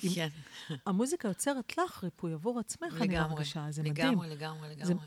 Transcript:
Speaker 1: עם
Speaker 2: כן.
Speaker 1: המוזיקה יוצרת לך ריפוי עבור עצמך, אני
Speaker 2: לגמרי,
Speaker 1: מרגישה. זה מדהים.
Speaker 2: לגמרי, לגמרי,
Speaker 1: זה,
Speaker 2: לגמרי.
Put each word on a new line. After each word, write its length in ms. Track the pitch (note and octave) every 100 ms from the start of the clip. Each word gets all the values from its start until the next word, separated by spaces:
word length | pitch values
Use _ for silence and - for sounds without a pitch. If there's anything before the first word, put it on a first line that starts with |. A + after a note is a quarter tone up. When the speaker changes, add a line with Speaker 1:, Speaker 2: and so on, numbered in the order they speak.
Speaker 1:
עם 100 | F#3
Speaker 2:
כן. 140 | F3 D#3+ D#3 - - - D3 -
Speaker 1:
המוזיקה 420 | F#3+ C4 F4 G#3+
יוצרת 500 | F3 C#4 C4+ - -
לך 260 | F4+ -
ריפוי 280 | F3+ - E3+
עבור 260 | D#3+ G3+ A#3+
עצמך, 360 | G#3+ - E4+ D#3+
אני 120 | G3+
Speaker 2:
לגמרי, 260 | E3+ D#3
Speaker 1:
מרגישה. 320 | D#3 D3 D#3+ D3+
זה 120 | D3+
מדהים. 260 | D#3 D3 E3
Speaker 2:
לגמרי, 200 | G#3 E3
לגמרי, 400 | D3+ D#3 D#3 D3+
Speaker 1:
זה, 260 | D3+ F3
Speaker 2:
לגמרי. 100 | F3